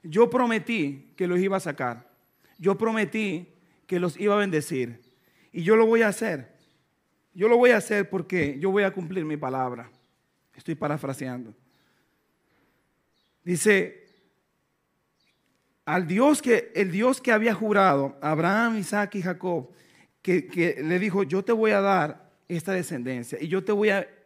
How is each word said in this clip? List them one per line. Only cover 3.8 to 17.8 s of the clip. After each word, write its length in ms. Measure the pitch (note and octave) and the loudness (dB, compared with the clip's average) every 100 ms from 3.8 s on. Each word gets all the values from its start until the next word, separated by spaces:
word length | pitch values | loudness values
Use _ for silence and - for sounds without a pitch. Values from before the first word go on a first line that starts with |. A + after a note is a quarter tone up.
| _ | _
que 140 | F3+ | -2
los 200 | F3+ - | -2 -2
iba 140 | G#3 | 0
a 60 | G3+ | 2
bendecir. 640 | G3+ D#3 C#3+ C3+ A#2+ A#2+ _ _ _ _ _ | 2 -2 -2 -4 -6 -8 _ _ _ _ _
Y 100 | - | -6
yo 140 | E3+ A3 | 4 4
lo 100 | A3+ | 6
voy 160 | A#3 | 4
a 60 | A3 | 2
hacer. 440 | - A3 D3+ B2 _ _ _ _ _ _ _ _ F3+ | 0 -4 -6 -10 _ _ _ _ _ _ _ _ -2
Yo 120 | G#3+ | 4
lo 100 | A#3+ | 6
voy 140 | B3 | 6
a 60 | A3 | 4
hacer 320 | - G#3 G3 | 2 -2 -2
porque 480 | F#3+ - F3+ D3 C#3 | -4 -4 -2 -2 -2
yo 140 | F#3+ | -2
voy 120 | G3 | 0
a 80 | G3 | 0
cumplir 340 | F#3+ E3 F#3 D#3 | -2 -8 -6 -6
mi 120 | D3+ | -6
palabra." 540 | C#3+ C3 B2+ A#2+ A#2 _ _ _ _ _ _ - | -6 -4 -4 -6 -16 _ _ _ _ _ _ -18
Estoy 180 | - | -10
parafraseando. 800 | D#3 D3 D3 C#3 C3 C3 B2 A2+ - _ _ _ _ _ _ _ _ _ _ _ _ _ _ _ _ _ _ | -6 -4 -4 -6 -8 -8 -10 -14 -20 _ _ _ _ _ _ _ _ _ _ _ _ _ _ _ _ _ _
Dice, 580 | F3 F3 G#3+ G3 F3 - _ _ _ _ _ _ _ _ _ _ _ _ _ _ _ _ _ _ - | -4 0 4 2 2 -8 _ _ _ _ _ _ _ _ _ _ _ _ _ _ _ _ _ _ -4
al 220 | E3 E3 | -2 0
Dios 340 | F#3 C#4 D4+ | 2 4 2
que, 300 | B3+ G#3+ - - | 2 2 2 -2
el 160 | G3 | -2
Dios 280 | F3 B3 C4 | 2 0 0
que 120 | - | 0
había 220 | A3 A3+ | 2 2
jurado 640 | F#3+ G#3+ G3+ | 0 2 4